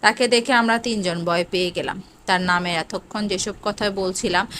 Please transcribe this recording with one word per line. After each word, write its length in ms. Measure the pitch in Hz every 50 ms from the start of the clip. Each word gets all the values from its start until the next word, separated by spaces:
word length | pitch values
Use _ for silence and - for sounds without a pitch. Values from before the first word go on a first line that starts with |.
তাকে 280 | - 214 226 - 247 233
দেখে 240 | 240 233 233 277
আমরা 260 | 254 233 233 226 226 233
তিনজন 460 | 233 240 226 208 190 180 170 170 170
ভয় 200 | 175 170 175 175 -
পেয়ে 200 | - 180 180 175
গেলাম। 320 | 175 170 135 131 - 185 - - - - -
তার 140 | - 190 180
নামে 340 | 180 180 180 175 180 175 175
এতক্ষণ 540 | 160 160 - - 185 - - - 214 208 202
যেসব 260 | 190 185 - 214 190 -
কথা 280 | - 208 202 - 214 202
বলছিলাম, 560 | 196 196 190 185 185 - - 208 175 180 208 - -